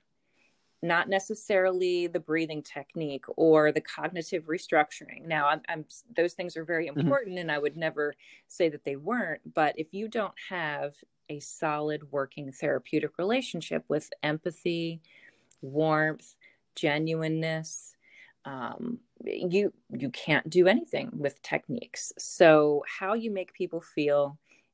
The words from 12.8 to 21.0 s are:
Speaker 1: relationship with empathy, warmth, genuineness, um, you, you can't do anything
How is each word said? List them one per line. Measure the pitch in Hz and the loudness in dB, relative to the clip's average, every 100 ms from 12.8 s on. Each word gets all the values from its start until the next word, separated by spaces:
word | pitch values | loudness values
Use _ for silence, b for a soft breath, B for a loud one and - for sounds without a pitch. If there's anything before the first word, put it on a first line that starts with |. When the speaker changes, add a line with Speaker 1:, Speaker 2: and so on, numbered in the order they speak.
| - 156 151 - | 0 -2 -2 -2
Speaker 1:
relationship | 185 247 247 175 - 160 - | 0 0 -2 -8 -6 -6 -2
with | 151 - - | -4 -4 -4
empathy, | 151 156 180 160 180 170 165 165 b b b b b _ | -2 -2 -4 -4 -4 -2 -4 -8 b b b b b _
warmth, | 135 139 156 156 156 156 - - b b _ - | -4 0 4 4 2 -2 -10 -20 b b _ -2
genuineness, | 156 147 160 160 160 160 160 160 160 - - - b b b _ - | 0 2 0 0 0 0 -2 -4 -6 -12 -14 -20 b b b _ -12
um, | 135 120 - 240 - _ _ - | -8 -8 -8 -8 -8 _ _ -8
you, | - 180 185 202 - _ | -4 -2 0 0 -4 _
you | - 135 | -8 -8
can't | - - 147 165 | -6 0 0 2
do | 175 180 | 4 6
anything | 240 339 156 | 4 0 -6